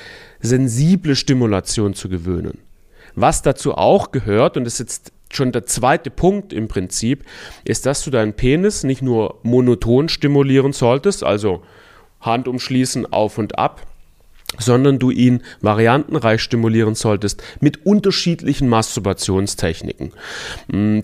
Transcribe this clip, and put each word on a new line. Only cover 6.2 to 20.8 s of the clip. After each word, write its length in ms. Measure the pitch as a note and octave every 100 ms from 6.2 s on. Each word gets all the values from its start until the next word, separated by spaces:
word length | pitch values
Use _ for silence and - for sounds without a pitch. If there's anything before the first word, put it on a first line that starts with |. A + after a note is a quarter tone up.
| F3+ G3+ -
im 160 | - -
Prinzip, 560 | G2+ F#2 - A2+ C#3 - - - -
ist, 220 | - A2+
dass 180 | B2+ C#3+
du 80 | -
deinen 220 | B2+ G#2+
Penis 500 | - B2+ D#3 G3+ G3+
nicht 180 | C3+ C3+
nur 380 | C3 A2+ G#2+ -
monoton 640 | A#2 B2+ B2 A#2 A2+ B2+ D#3+
stimulieren 640 | - C#3+ C#3+ C3+ C3+ C3+
solltest, 500 | C#3 A#2 C3+ G3+ F#3+
also 400 | C#2 G#2 G#2 F2 - - - - _ _
Hand 280 | A#2 A#2+ B2+
umschließen, 640 | B2 - C3 B2+ B2 -
auf 260 | F#2+ G#2+ -
und 200 | G#2+ -
ab, 300 | C3 - - - - _ _ - - -
sondern 400 | G#2+ B2 C#3 C3+
du 120 | B2+
ihn 320 | - B2 A#2+ - -
variantenreich 800 | G#2 G#2+ A2+ B2+ - D#3 A2+ G#2
stimulieren 520 | - A#2 A2+ A2 A2
solltest 480 | A2 A2+ G2+ G#2 - - -
mit 240 | D3 -
unterschiedlichen 800 | F#3+ G#3 G3 - F3 D#3+ - C#3+ B2+
Masturbationstechniken. 1400 | A2+ A2 A#2+ G2 F#2 - F#2+ G2+ - E2+ E2 E2 - C2 - - - - - -
Mm, 320 | F#2